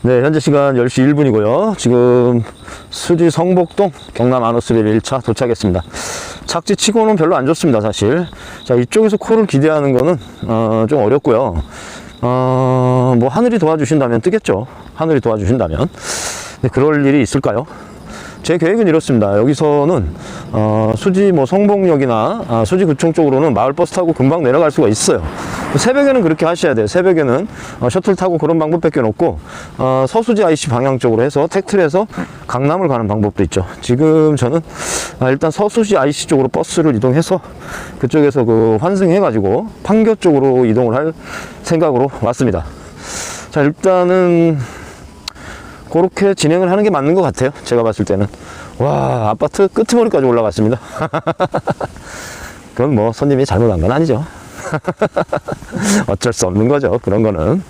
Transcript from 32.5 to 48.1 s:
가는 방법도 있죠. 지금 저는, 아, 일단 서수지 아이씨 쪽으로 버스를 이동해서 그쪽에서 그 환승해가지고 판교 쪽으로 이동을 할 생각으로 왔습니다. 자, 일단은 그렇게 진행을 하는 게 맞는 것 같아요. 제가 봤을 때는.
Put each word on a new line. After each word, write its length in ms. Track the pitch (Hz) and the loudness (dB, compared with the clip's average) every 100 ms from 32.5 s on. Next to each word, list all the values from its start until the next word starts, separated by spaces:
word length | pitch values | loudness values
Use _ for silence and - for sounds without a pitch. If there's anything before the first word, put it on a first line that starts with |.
| 123 139 175 180 | -2 0 0 0
가는 180 | 123 107 | 0 0
방법도 340 | 104 104 - | 0 0 0
있죠. 220 | 92 - 90 - | -2 -2 -4 -10
지금 560 | - 123 156 160 156 147 | -4 2 4 4 4 2
저는, 240 | 123 160 160 - - - - - | 0 -2 -6 -12 -8 -8 -10 -4
아, 100 | 127 | -2
일단 220 | 139 165 | 0 -2
서수지 460 | 151 208 233 214 190 | -2 -2 0 0 2
아이씨 300 | 135 147 - | 2 -2 0
쪽으로 200 | 139 135 | 0 2
버스를 480 | 156 165 - 156 113 | -2 -2 0 2 2
이동해서 460 | 127 135 165 180 - - - - - - | 2 0 0 -4 -4 -18 -14 -14 -14 -6
그쪽에서 460 | 127 160 147 139 117 | -2 2 2 2 2
그 320 | 113 113 110 | 4 4 2
환승해가지고 880 | 160 196 190 185 180 110 95 123 220 - | 0 0 2 2 2 0 0 0 -2 -12
판교 320 | - 214 220 220 | 0 2 2 2
쪽으로 480 | 175 143 135 127 120 | 2 4 4 4 4
이동을 300 | 110 120 120 | 2 2 0
할 160 | 156 160 - - - - | -2 -6 -14 -16 -16 -16
생각으로 460 | - 165 160 123 135 - | -2 0 2 2 0 -2
왔습니다. 420 | 117 123 127 92 73 - - - - - - - - | -4 0 0 -2 -6 -14 -20 -18 -14 -12 -12 -14 -6
자, 100 | 156 | 0
일단은 960 | 143 151 190 185 180 185 180 170 165 151 120 - - - - - - - - - - - - | 0 0 0 2 2 4 4 4 2 0 -6 -12 -18 -20 -20 -20 -20 -18 -18 -18 -20 -20 -4
그렇게 440 | 165 185 - 202 | 0 0 0 0
진행을 360 | 190 147 170 185 | 2 2 2 2
하는 140 | 190 | 2
게 60 | 208 | 2
맞는 240 | 160 139 | 0 2
것 80 | 185 | 2
같아요. 300 | 160 - 131 - | 0 0 -4 -4
제가 180 | - 120 | -2 0
봤을 220 | 113 104 | 0 0
때는. 240 | 101 | -2